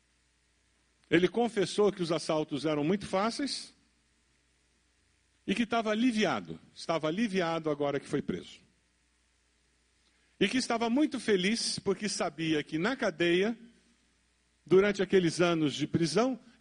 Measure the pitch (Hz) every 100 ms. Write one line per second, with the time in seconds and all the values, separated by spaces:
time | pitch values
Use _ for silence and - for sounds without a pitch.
0 | _ _ _ _ _ _ _ _ _ _
1 | - 165 180 220 233 214 175 - 208 196
2 | 165 160 - 156 156 143 147 151 147 202
3 | - 190 220 226 277 - - _ _ _
4 | _ _ _ _ _ _ _ _ _ _
5 | _ _ _ _ - 196 226 233 220 214
6 | 254 214 185 113 82 80 - - - 165
7 | 156 180 233 185 165 165 156 147 143 -
8 | - 143 - 90 73 - _ _ _ _
9 | _ _ _ _ _ _ _ _ _ _
10 | _ _ _ - 202 254 - 233 233 247
11 | 302 254 214 196 185 226 - - 196 185
12 | 208 - 185 156 165 151 - 156 196 262
13 | 214 156 175 175 202 233 - _ _ _
14 | _ _ _ _ _ _ - 185 202 202
15 | 185 190 170 - 175 165 151 123 147 165
16 | 165 160 254 254 - -